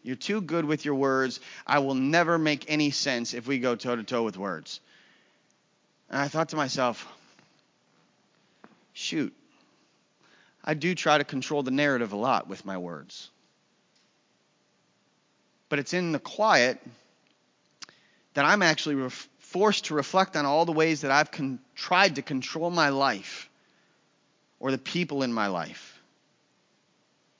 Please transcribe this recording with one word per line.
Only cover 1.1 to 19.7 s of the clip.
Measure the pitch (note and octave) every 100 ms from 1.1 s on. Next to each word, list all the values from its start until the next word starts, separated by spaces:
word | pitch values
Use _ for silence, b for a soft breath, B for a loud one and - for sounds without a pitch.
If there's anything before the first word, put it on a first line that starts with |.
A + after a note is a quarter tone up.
| C3 C3 A#2+ B B -
I | C#3+
will | C#3 C3
never | C3+ E3 E3 E3
make | D#3 C#3+ -
any | D3+ D3
sense | C#3 C#3+ B2 A2+
if | A#2+ A#2
we | C3+
go | B2 A#2
toe-to-toe | B2+ A#2+ G#2 B2
with | A2 F#2+
words." | G2 D#2+ D2+ - b b b b b b b _ _ _ _ _ -
And | C3+
I | C#3+
thought | D#3 D#3+
to | D#3
myself, | C3+ C#3 B2 A2+ - b b b _ _ _ _ _ _ _ _ _ _ _ _ - _ _
"Shoot, | - - - A2+ - _ _ _ _ _ _ _ _ b b b b
I | - D#3
do | F3 F3
try | D#3+ D3+
to | C#3+
control | C3 - D3
the | C3
narrative | C3+ D3 B2+ A2+
a | G2+
lot | B2+ A2 E2
with | F#2+
my | F#2+ F#2
words." | F2 D#2 - - - _ _ _ _ _ _ _ _ _ _ _ _ _ _ _ _ _ _ _ _ _ _ _ -
But | C#3+
it's | C3+
in | F3+ E3+
the | D3+
quiet | - - G#3+ D3+ B2 - - - _ _ _ _ _ _ _ - - b b b b C#3+
that | C#3+
I'm | G#3
actually | E3+ D#3 D#3
ref-, | C#3 B2+ - - _
forced | - F3+ G#3